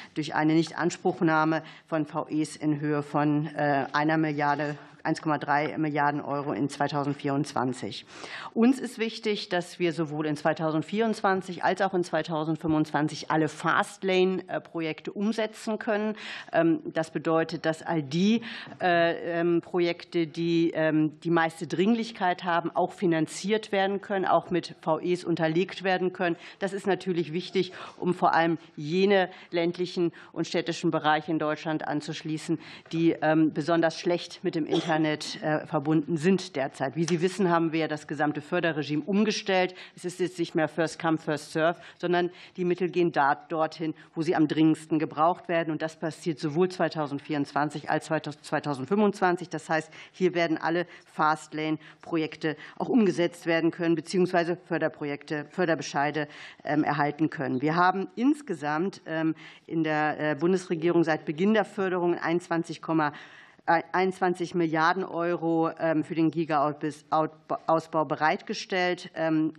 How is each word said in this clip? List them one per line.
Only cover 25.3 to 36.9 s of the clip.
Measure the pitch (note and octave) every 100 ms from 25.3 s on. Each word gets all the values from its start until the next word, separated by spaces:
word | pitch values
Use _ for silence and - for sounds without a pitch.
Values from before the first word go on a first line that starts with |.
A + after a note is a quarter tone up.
| E3 D#3+ D#3+ F#3+ -
werden | F#3 F#3 F#3
können. | F3+ F3+ E3+ - -
Das | G3
ist | G3 G3+
natürlich | F3+ F#3+ E3+ D3
wichtig, | E3 - G3 F3 - - -
um | F3+
vor | F3 F#3
allem | E3 E3+ D#3+ -
jene | - D3 F3+ G3 G3 F3 - -
ländlichen | F3 E3+ F3 F3 - E3+ - -
und | - E3
städtischen | F3 E3 E3 F3
Bereiche | D#3 D3+ D#3 D#3
in | D#3+
Deutschland | D3+ D3+ E3 D3+ -
anzuschließen, | D3+ D#3 D3+ D#3 D#3 - D#3+ - - -
die, | D#3+ E3 -
ähm, | D#3 D#3+ D#3
besonders | - C#3+ E3+ E3 -
schlecht | F3 F3 - -
mit | F3+
dem | E3
Internet, | D3+ E3 D#3+
äh, | D#3+ D#3 D3+ - - D#3 D3+ -
verbunden | D#3 C#3+ D#3 D3+ E3
sind | E3 F#3 -
derzeit. | C#3 C#3 - C#3